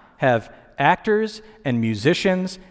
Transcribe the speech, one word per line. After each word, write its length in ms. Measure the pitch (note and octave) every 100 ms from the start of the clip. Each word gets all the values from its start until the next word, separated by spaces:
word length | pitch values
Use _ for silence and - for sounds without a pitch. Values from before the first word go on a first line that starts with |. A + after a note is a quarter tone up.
| _ -
have 340 | C3+ A#2+ - - - -
actors 640 | C#3+ F3+ - G#3+ A3 - - -
and 160 | C#3 A#2+
musicians 760 | A2+ G#2+ B2+ F3 G3 F#3 F#3 - -